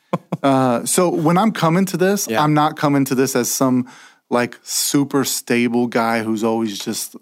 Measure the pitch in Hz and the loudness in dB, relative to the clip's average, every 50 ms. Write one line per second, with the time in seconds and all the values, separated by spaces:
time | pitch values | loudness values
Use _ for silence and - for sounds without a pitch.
0 | _ _ - - - _ - - - 139 135 131 131 127 120 117 - - - 180 | _ _ -8 -8 -6 _ -8 -2 0 2 2 4 2 2 0 0 -2 -2 0 2
1 | 185 170 - 170 160 156 170 185 214 220 - - 165 160 160 185 196 185 - 160 | 2 2 0 0 2 2 2 4 2 2 0 0 0 2 2 2 0 0 0 0
2 | 185 190 202 202 - - 113 113 151 151 151 151 147 156 147 - - 147 143 139 | 0 0 0 -2 -4 -2 0 0 2 2 2 2 2 0 0 -2 0 2 2 2
3 | 135 135 135 123 135 127 - 127 117 - - - 135 131 127 127 123 - - - | 2 0 2 0 0 2 0 -2 -2 -2 -2 0 0 2 2 0 -2 -4 -12 -20
4 | - - _ _ _ _ 120 123 120 - - - _ - - - - - - 143 | -20 -20 _ _ _ _ -2 -2 -2 -2 -6 -16 _ -8 -6 -4 -2 0 0 0
5 | 143 131 - 139 123 - - - - - 123 120 120 123 117 120 120 117 110 120 | 0 2 0 0 0 0 -4 -6 -2 0 0 2 2 2 2 0 0 0 0 0
6 | 117 117 117 117 107 110 110 104 113 113 113 113 113 107 101 95 - 120 107 - | 0 0 0 0 -2 -2 -2 -2 0 0 0 0 -2 -4 -6 -6 -8 -8 -8 -8
7 | - - - - | -10 -12 -14 -20